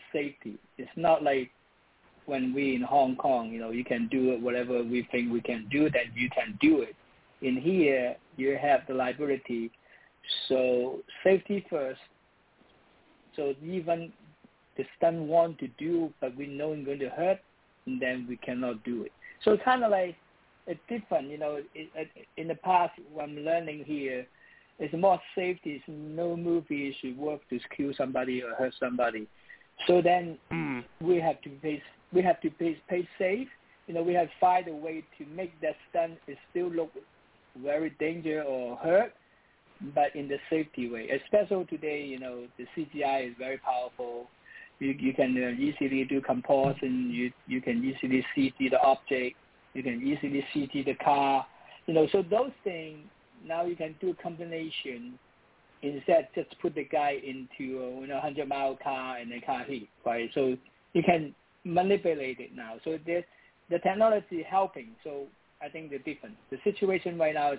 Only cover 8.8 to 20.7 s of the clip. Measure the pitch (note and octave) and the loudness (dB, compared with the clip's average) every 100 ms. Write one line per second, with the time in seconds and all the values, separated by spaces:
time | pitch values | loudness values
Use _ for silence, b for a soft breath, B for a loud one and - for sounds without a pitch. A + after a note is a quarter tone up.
8.8 | - C3 B2+ C3 D3 C3+ - A#2 A#2 _ | 4 0 0 0 -2 -2 -2 -4 -4 _
9.8 | b b b _ - - - C3 B2+ B2 | b b b _ -6 -4 0 2 4 2
10.8 | B2+ B2+ - - F#3 F#3+ - G3+ - D#3+ | 0 -6 -12 0 4 4 4 -4 -2 -4
11.8 | C3 C3 - _ _ _ _ _ _ _ | -4 -8 -16 _ _ _ _ _ _ _
12.8 | _ _ _ _ _ - C#3+ C3+ D#3+ F#3 | _ _ _ _ _ -4 -4 -4 -4 -6
13.8 | E3 E3 E3 - - _ - _ _ - | -2 -2 -4 -16 -20 _ -20 _ _ -8
14.8 | - - E3 E3 D3+ E3+ E3 D3+ C3 A#2+ | -8 2 2 2 2 4 4 0 -10 -6
15.8 | D#3 E3+ D#3 - C3 B2+ C#3+ C#3 D#3 D3+ | -2 0 -2 -4 -6 -6 -10 -6 -4 -4
16.8 | C#3 C#3 B2+ C3 F3+ F#3+ _ _ _ _ | -6 -4 -4 -2 0 0 _ _ _ _
17.8 | - B2+ B2+ B2+ B2 A#2+ - B2 B2+ A2 | -8 -4 -2 -4 -6 -8 -6 -4 -4 -4
18.8 | B2 A#2+ G#2 _ B B A3 G#3 B3+ B3+ | -4 -6 -6 _ B B 4 4 6 4
19.8 | A3+ F#3+ F3+ - _ _ _ _ - | 4 4 2 -4 _ _ _ _ -10